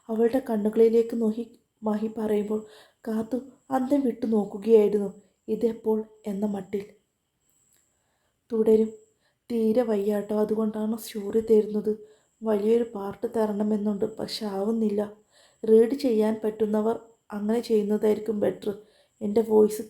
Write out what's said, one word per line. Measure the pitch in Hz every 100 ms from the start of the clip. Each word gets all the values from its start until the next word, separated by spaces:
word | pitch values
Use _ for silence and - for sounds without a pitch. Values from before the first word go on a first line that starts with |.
| -
അവളുടെ | 220 233 262
കണ്ണുകളിലേക്ക് | 254 220 208 220 226 233 233 233
നോക്കി | 220 220 233 - _ _
മഹി | 214 214 220
പറയുമ്പോൾ | 226 214 208 208 214 214 - - _
കാത്തു | - 220 226 254 - - -
അന്തം | 262 254 285
വിട്ടു | 262 226 226
നോക്കുകയായിരുന്നു. | 220 202 208 208 220 208 202 196 - _ _ -
"ഇതെപ്പോൾ?" | 214 226 226 220 220 214 _ 214
എന്ന | 196 208
മട്ടിൽ. | 202 190 202 - _ _ _ _ _ _ _ _ _ _ _ _ _ _ _ -
തുടരും. | 226 220 220 220 - _ _ _ _ -
തീരെ | 233 220 226
വയ്യാട്ടോ, | 226 208 202 208 202 214
അതുകൊണ്ടാണ് | 214 214 220 214 220 226
സ്റ്റോറി | - 220 196 220
തരുന്നത്. | 220 214 208 208 208 214 - _ _ -
വലിയൊരു | 220 208 214 233 233
പാർട്ട് | 196 196 196 233
തരണമെന്നുണ്ട്, | 226 214 202 214 214 208 202 214
പക്ഷെ | 220 214 - 214
ആവുന്നില്ല. | 196 202 226 214 202 208 - _ _ _ _
റീഡ് | 220 220 233 277
ചെയ്യാൻ | 269 220 214 220
പറ്റുന്നവർ | 214 214 214 214 214 233 - _ -
അങ്ങനെ | 208 208 240
ചെയ്യുന്നതായിരിക്കും | 233 214 202 214 214 214 214 208
ബെറ്റർ. | 202 185 214 202 - _ _ -
എൻ്റെ | 214 208
വോയിസ് | 226 214 208 214 220